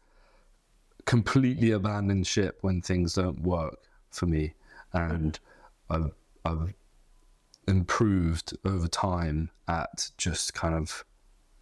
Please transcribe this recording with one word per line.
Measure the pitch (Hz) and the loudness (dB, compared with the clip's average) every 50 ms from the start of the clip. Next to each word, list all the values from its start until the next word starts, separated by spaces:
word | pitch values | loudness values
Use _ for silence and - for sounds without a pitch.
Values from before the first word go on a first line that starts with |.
| _ _ _ - - _ _ _ _ _ _ _ _ _ _ _ _ _ _ - - | _ _ _ -20 -20 _ _ _ _ _ _ _ _ _ _ _ _ _ _ -12 -2
completely | - - 120 101 - - 139 131 127 127 - 117 113 | 2 2 2 2 4 4 4 4 4 2 2 4 4
abandon | 110 104 95 107 104 104 101 98 98 98 90 | 4 2 0 -2 -2 -2 0 0 2 2 0
ship | - - 110 98 90 - - | 0 2 0 0 0 -2 -2
when | - 95 92 90 | -2 0 0 0
things | - - 92 90 87 82 - | 0 0 0 2 2 2 2
don't | 98 92 90 73 - | 0 0 0 -2 -2
work | 80 90 90 82 80 78 - - _ _ _ _ _ _ | -2 0 0 0 -2 -4 -8 -12 _ _ _ _ _ _
for | - - - | -8 -4 0
me. | 85 80 78 78 78 - _ _ - - - - - - | 0 2 2 0 -2 -4 _ _ -20 -20 -20 -12 -6 -4
And | 87 82 82 80 85 80 78 78 - - - - - - - _ _ _ - | -2 -2 -2 -2 -2 -2 -2 -2 -4 -10 -20 -20 -20 -20 -20 _ _ _ -4
I've, | 80 80 80 71 - - _ _ _ _ - | -2 -2 -2 -2 -4 -8 _ _ _ _ -6
I've | 82 82 80 80 90 98 - _ _ _ _ _ _ _ _ _ _ _ _ _ _ _ _ _ | -4 -4 -2 -4 -4 -6 -10 _ _ _ _ _ _ _ _ _ _ _ _ _ _ _ _ _
improved | - 95 92 87 - - - 120 107 98 95 87 82 82 82 - - - - - | 2 2 2 2 2 2 2 4 4 4 4 4 2 0 0 -4 -8 -10 -6 -4
over | 92 98 92 85 85 | -2 -2 0 -2 -2
time | - - - 98 90 87 85 80 76 78 80 78 - _ _ - | -2 -2 -2 0 0 0 -2 -2 -2 -2 -2 -4 -8 _ _ -6
at | 85 82 73 - - - - - - - | -4 -4 -4 -6 -8 -8 -8 -8 -8 -6
just | - - 78 - - - - | -4 -4 -2 -2 -4 -6 -6
kind | - - 82 80 | -4 -2 -2 0
of | 80 78 78 - - - _ _ _ _ _ _ _ _ _ _ _ | -2 -2 -4 -8 -10 -14 _ _ _ _ _ _ _ _ _ _ _